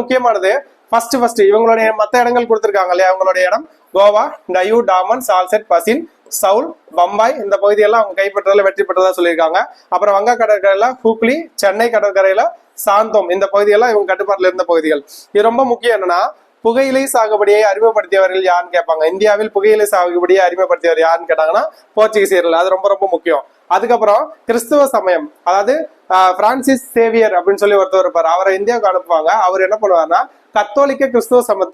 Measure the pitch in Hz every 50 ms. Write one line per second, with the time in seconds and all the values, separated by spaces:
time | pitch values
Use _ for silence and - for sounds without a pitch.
0 | 240 240 254 254 247 240 220 196 185 190 220 285 277 - _ _ _ _ - 233
1 | 233 233 - 262 240 226 240 233 202 196 202 214 226 226 226 226 220 220 220 214
2 | 214 208 - 247 240 240 240 247 240 226 226 214 214 220 196 196 185 180 180 180
3 | 190 185 185 190 190 190 185 185 185 180 185 226 165 - _ _ _ _ - 185
4 | 196 208 208 214 240 294 294 - _ - 180 180 185 202 220 233 233 196 185 185
5 | 185 185 226 262 254 - 196 185 185 185 - 214 214 - 180 170 220 214 233 302
6 | 330 - _ _ _ _ - - - 190 196 226 285 330 - - _ _ - -
7 | 175 185 202 208 220 240 294 294 214 202 196 190 196 202 208 208 214 208 220 233
8 | 214 202 180 190 196 202 196 202 - 196 196 208 196 190 190 196 202 185 180 180
9 | 185 190 180 - 175 170 170 160 165 160 165 190 233 - - - _ _ - 175
10 | 196 208 196 196 208 226 247 233 226 208 214 202 196 202 196 196 220 254 254 -
11 | - 226 226 226 233 226 269 320 330 - _ - - 196 190 208 233 240 220 214
12 | 208 208 185 196 190 190 190 208 262 - - - _ _ _ - - - 196 208
13 | 220 220 220 214 185 170 180 190 196 190 196 202 208 208 202 214 233 247 220 208
14 | 202 180 190 185 202 196 202 190 185 180 180 185 180 175 170 165 156 156 151 143
15 | 139 - - - - _ - 202 208 226 226 247 269 247 240 233 - 240 226 202
16 | 190 180 175 180 208 285 - _ _ _ _ _ - 226 233 254 269 269 262 262
17 | 269 269 - 247 226 214 214 208 208 202 208 214 220 208 196 202 220 226 220 214
18 | 190 180 196 190 190 185 185 190 190 185 175 175 175 180 170 175 170 - 160 160
19 | 156 165 180 190 208 214 208 208 214 220 - 196 196 214 214 214 214 208 - 190
20 | 180 175 175 175 175 175 185 190 190 175 175 180 185 175 175 170 - 170 165 156
21 | 160 165 165 170 170 - 160 156 156 156 170 214 277 320 - - _ _ _ 214
22 | 214 214 214 214 196 - 190 175 170 170 165 165 175 190 190 185 190 202 202 196
23 | 196 190 175 165 - 170 156 139 - - _ _ _ _ 180 190 208 233 240 220
24 | 214 208 202 240 311 311 - - _ - 226 240 233 - 302 294 285 269 208 220
25 | 180 185 180 165 151 151 - _ _ 175 185 196 202 220 269 311 320 - _ _
26 | _ - 190 185 190 185 180 185 208 214 254 269 262 277 269 240 - - - 240
27 | 226 226 220 226 220 214 190 175 175 185 196 196 202 208 208 196 190 185 - 190
28 | 185 175 156 170 160 160 170 180 190 196 190 190 202 208 240 233 214 196 185 185
29 | 180 - 170 160 156 160 196 196 190 185 185 185 190 185 208 220 220 196 180 170
30 | 160 156 170 196 247 - - _ _ _ - 214 208 - - 277 285 277 262 262
31 | 277 269 233 233 226 - 247 247 233 - 208 190 185 180